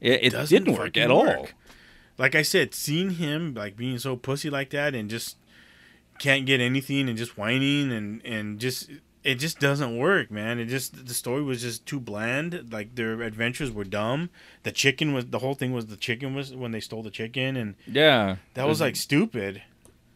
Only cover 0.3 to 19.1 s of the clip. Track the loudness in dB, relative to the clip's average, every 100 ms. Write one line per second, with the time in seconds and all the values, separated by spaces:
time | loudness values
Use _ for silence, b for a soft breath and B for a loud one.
0.3 | 2 6 6 6 2 2 2 6 8 6
1.3 | 2 -4 -14 b b b b b -2 2
2.3 | 2 4 4 2 0 -2 0 0 -2 -2
3.3 | -2 -4 -6 -8 -6 -6 -4 -4 -4 -4
4.3 | -4 -2 -4 -4 -2 -2 -2 -4 -6 -8
5.3 | -12 _ b b b b b _ -4 2
6.3 | 2 4 4 4 0 0 0 0 -2 -6
7.3 | -4 0 2 2 2 0 -2 -6 -8 -8
8.3 | -6 -6 -4 -4 -6 -10 -16 _ _ -2
9.3 | 0 -2 0 2 2 0 0 2 2 0
10.3 | -4 -4 -4 -4 -4 -6 -10 -10 -8 -4
11.3 | -2 -2 -4 -4 -8 -8 -8 -6 -6 -2
12.3 | -2 -4 -8 -8 -10 -8 -4 -4 -4 -6
13.3 | -2 -2 -2 -4 -4 -4 -2 0 0 -4
14.3 | b b b -6 2 2 4 2 0 -2
15.3 | -2 -2 -2 -2 -2 -4 -6 -4 -4 -4
16.3 | -6 -8 -8 -6 -6 -8 -10 -10 -8 -8
17.3 | -4 -2 -2 -6 -8 -4 4 6 8 4
18.3 | 0 -6 -2 0 2 0 -2 2